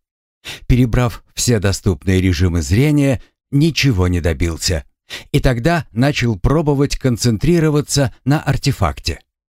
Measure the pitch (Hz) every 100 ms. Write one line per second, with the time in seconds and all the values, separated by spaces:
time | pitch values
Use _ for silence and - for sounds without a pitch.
0 | _ _ _ _ - - - 123 127 107
1 | 120 - _ - - 113 98 90 101 82
2 | 95 92 92 80 92 85 76 101 147 147
3 | 139 123 - _ - 139 160 - 139 95
4 | 90 87 80 73 85 78 - 78 - _
5 | - - - 143 135 120 156 170 - 113
6 | 139 - 120 101 123 151 147 139 143 -
7 | 131 117 123 107 156 175 156 147 - 139
8 | 131 - 127 147 - 135 139 - 82 -
9 | - 76 _ _ _